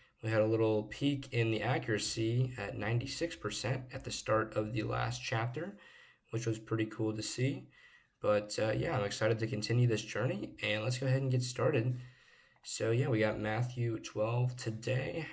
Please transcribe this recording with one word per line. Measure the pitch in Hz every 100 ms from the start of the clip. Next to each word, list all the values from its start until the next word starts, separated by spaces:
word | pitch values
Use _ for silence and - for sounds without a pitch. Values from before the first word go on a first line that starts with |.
| _ _
We | 110
had | 110
a | 110
little | 110 110 107
peak | 107 - 143 139 -
in | 120 113
the | 110
accuracy | 117 160 117 104 - - 113 120 127 -
at | 101 104
ninety-six | 104 120 - - 170 -
percent | 104 - 113 - -
at | -
the | 98
start | - - 110 107
of | 110 107
the | 107
last | 113 120 117 123
chapter, | - 117 123 139 180 208 - - - _ _
which | 117
was | 113 110
pretty | - 113
cool | 107 - 110 110
to |
see. | - - 131 - - - - - _ _
But, | 104 104 104 -
uh, | 110
yeah, | 107 156 131
I'm |
excited | 101 - 110 113
to | 110
continue | 107 104 120 120
this | 107
journey, | - 98 131 196 - -
and | 107 107
let's | 113 127
go | 135
ahead | 131
and | 135
get | 127
started. | - - - 117 123 - - - - - _ _
So, | - - 110
yeah, | 117 147
we | 110
got | 107 104
Matthew | 107 110 123 123 117 113
twelve | - 107 110 120 123 123
today. | 113 110 117 123 151 165 151